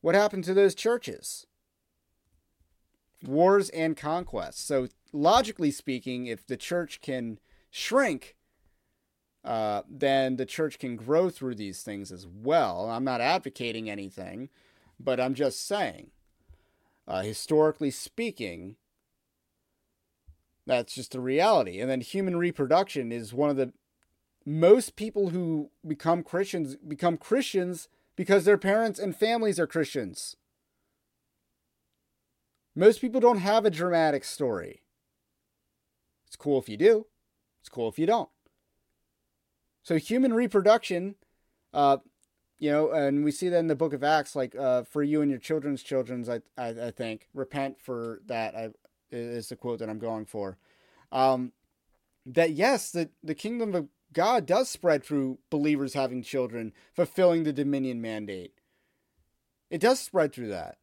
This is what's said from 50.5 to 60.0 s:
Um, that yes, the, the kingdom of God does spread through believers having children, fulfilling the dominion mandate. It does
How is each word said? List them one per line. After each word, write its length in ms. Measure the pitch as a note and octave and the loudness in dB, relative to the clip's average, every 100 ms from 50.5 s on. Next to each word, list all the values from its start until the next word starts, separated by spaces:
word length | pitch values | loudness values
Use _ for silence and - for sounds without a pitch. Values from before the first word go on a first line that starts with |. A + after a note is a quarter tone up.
| F#2 _ _ _ _ _ | -8 _ _ _ _ _
Um, 400 | C3 C3 C3 B2 _ _ _ _ _ _ _ - | 2 2 2 -2 _ _ _ _ _ _ _ -6
that 240 | B2+ E3 | 2 2
yes, 400 | D3+ G#3+ C4 - | 4 2 2 -2
the, 200 | F3 D#3+ _ | -4 -4 _
the 140 | D#3 D3+ | -8 -6
kingdom 400 | G#3 A#3+ A3+ F3+ | -4 -4 -2 -2
of 100 | C#3+ _ _ | -4 _ _
God 320 | - F#3 B3 | 0 2 2
does 240 | C#3+ F#3+ C4 | 2 2 2
spread 360 | - F3+ D3+ | 0 2 2
through 340 | - D3 C3+ C3 _ | 2 -2 -2 -4 _
believers 440 | D#3 C#3+ D3+ C3+ | 0 2 2 0
having 260 | C#3 C3 B2+ | -2 -2 -2
children, 520 | A#2 C#3 B2 A#2 A2+ - _ | -4 -2 -2 -4 -10 -12 _
fulfilling 520 | - F3 - F3+ E3+ | -2 -2 4 6 6
the 80 | D#3 | 2
dominion 500 | C#3 C#3+ C#3+ C3 A#2+ | 0 0 0 -2 -4
mandate. 520 | A2+ A2 G#2 F#2+ F2 _ _ _ _ _ _ _ _ _ _ _ _ | -6 -6 -6 -10 -12 _ _ _ _ _ _ _ _ _ _ _ _
It 100 | E3+ | 0
does 200 | A3 C4 | 2 2